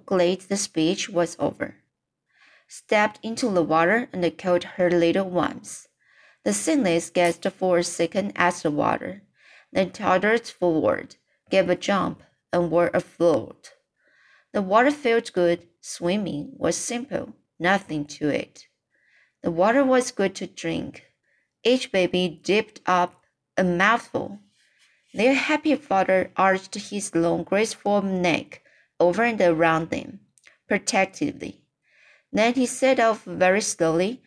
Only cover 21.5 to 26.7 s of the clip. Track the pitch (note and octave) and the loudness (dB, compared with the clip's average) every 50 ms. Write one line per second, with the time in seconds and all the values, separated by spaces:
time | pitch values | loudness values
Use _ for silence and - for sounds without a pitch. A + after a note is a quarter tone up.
21.5 | _ _ - A3+ B3 B3+ B3+ - - F#3+ F3+ F3 - F3+ F#3 F3+ D#3 - - - | _ _ 2 2 2 2 0 -2 0 0 0 2 0 0 0 -2 -4 -6 -2 0
22.5 | F#3 G#3+ G#3+ - - - - - F3+ F3+ F3 F3+ - _ _ _ _ _ _ _ | 0 0 0 -4 -8 -8 -2 0 0 0 0 -2 -4 _ _ _ _ _ _ _
23.5 | - - F#3 F3+ F3 F3 F#3+ G#3 A#3 A#3 - - - - - - G3+ - _ _ | -4 -2 0 0 2 2 2 2 2 0 -2 -6 -8 -8 -8 -8 -12 -16 _ _
24.5 | _ _ _ _ _ _ _ _ _ _ _ _ - F#3+ G#3 B3+ C#4 C4 - - | _ _ _ _ _ _ _ _ _ _ _ _ -4 0 2 2 2 2 0 0
25.5 | D4+ D4 - D#4 C#4 - - - G3 F#3+ F#3 - F#3 F#3 F#3 F#3 - - F#3 F#3+ | -2 0 2 0 0 0 0 0 0 0 2 4 2 2 2 0 -2 0 2 2
26.5 | F#3+ F#3+ F#3 - | 2 0 -2 -8